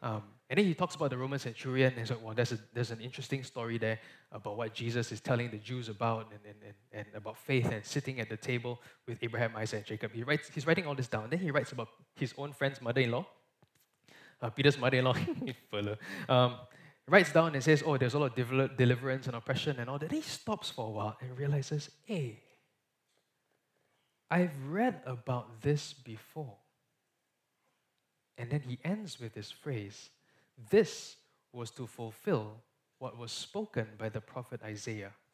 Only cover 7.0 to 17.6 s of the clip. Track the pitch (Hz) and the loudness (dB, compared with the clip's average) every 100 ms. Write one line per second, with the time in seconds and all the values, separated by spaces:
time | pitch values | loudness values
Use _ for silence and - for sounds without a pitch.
7 | 104 107 104 104 - 135 117 113 110 147 | -10 -10 -12 -12 0 2 2 0 -4 -4
8 | 139 131 110 110 - 123 117 120 - - | -4 -6 -6 -6 -2 -4 -2 -10 -12 -20
9 | - 120 120 113 117 113 110 110 101 110 | -12 -8 -6 -2 -2 -2 -4 -6 -6 -8
10 | 110 113 117 151 - - 143 165 165 139 | -6 -6 -2 -2 -2 -6 2 2 2 -4
11 | 131 107 110 160 180 143 117 127 - - | -2 -4 -2 -2 0 0 0 -6 -10 -12
12 | _ - 127 - 143 143 139 135 120 123 | _ -6 -6 -6 -10 -2 -2 -2 -2 2
13 | 123 120 190 - _ _ _ _ _ _ | 2 0 -4 -14 _ _ _ _ _ _
14 | _ - - _ 120 110 139 139 123 131 | _ -20 -20 _ -6 4 6 6 4 4
15 | 127 123 165 311 - 127 - 104 101 107 | 4 2 0 -4 -6 -8 -6 -4 -2 -4
16 | - - - 131 123 120 - - - _ | -8 -10 4 6 6 2 -14 -20 -20 _
17 | - 180 180 165 165 147 | 6 8 8 6 6 4